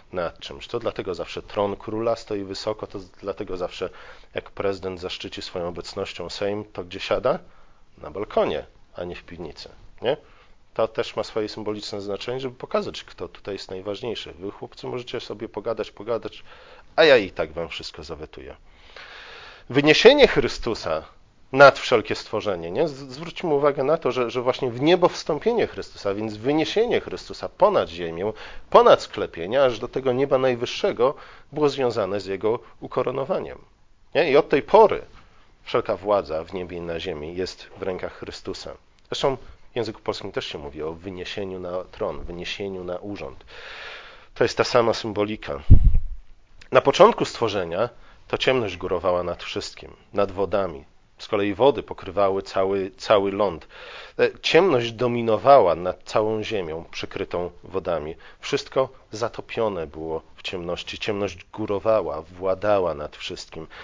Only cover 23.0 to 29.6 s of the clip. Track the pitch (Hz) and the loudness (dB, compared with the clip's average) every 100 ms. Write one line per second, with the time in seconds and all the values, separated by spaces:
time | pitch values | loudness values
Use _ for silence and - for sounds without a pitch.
23 | 139 127 165 - 175 143 143 143 135 160 | -14 -12 -12 -6 0 2 2 2 0 2
24 | 131 123 117 123 123 - 127 120 151 180 | 0 0 -2 0 0 0 -2 0 4 4
25 | 175 - - 147 220 233 117 - - - | 4 0 -4 -2 0 0 -2 -4 -12 -6
26 | 101 101 110 107 123 151 151 202 233 110 | -4 -2 -4 -4 0 0 0 0 2 0
27 | - 92 - 95 92 - 202 165 87 85 | -2 -10 -10 -10 -8 2 4 4 0 -4
28 | 85 82 104 - - - - 208 240 147 | -6 -4 -6 -6 -12 -14 4 6 8 6
29 | - - 90 - 87 131 | 4 -6 -6 -6 -2 2